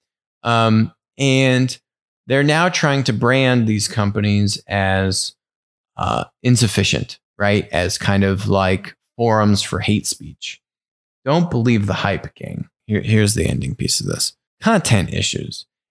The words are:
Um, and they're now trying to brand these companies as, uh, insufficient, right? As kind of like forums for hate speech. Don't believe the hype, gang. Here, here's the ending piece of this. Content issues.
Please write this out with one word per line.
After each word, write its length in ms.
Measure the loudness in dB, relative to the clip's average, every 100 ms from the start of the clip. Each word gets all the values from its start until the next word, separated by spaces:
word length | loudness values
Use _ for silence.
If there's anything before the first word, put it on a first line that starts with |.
| _ _ _ _
Um, 500 | -2 2 4 2 0 -6 _ -4
and 580 | 0 2 2 2 0 -4 _ _ _ _ -2
they're 160 | 0
now 260 | 2 2 0
trying 340 | 0 0 0 0
to 80 |
brand 520 | 0 2 2 2 2 2
these 220 | 0 -2
companies 760 | -2 -2 0 0 2 2 -2 -4
as, 680 | 0 2 2 0 -2 -6 -10 _ _ _ _ _ -8
uh, 280 | -4 -4 -6 _
insufficient, 760 | 0 2 2 2 0 -2 -6 -12 _ -4
right? 280 | 0 0 0
As 260 | -2 -2 -2
kind 260 | 0 2
of 240 | 2 0 0
like 480 | 0 2 0 -4 -20 _ -4
forums 480 | 0 2 4 2
for 160 | 0 -4
hate 260 | -2 -2 -2
speech. 560 | -8 -12 -16 -16 -16 _ _ _ _ _ _
Don't 260 | -2 0 0
believe 380 | 0 2 0 0
the 60 |
hype, 420 | -2 -2 -4 -8 -14
gang. 340 | -12 -10 -12 _ -4
Here, 160 | -2
here's 320 | 2 2 4
the 140 | 2 0
ending 260 | -2 -4
piece 280 | -4 -4 -4
of 40 | -4
this. 300 | -4 -6 -8 _ _
Content 520 | 0 0 4 2 2
issues. 520 | -2 -4 -6 -8 -12 -18 _ _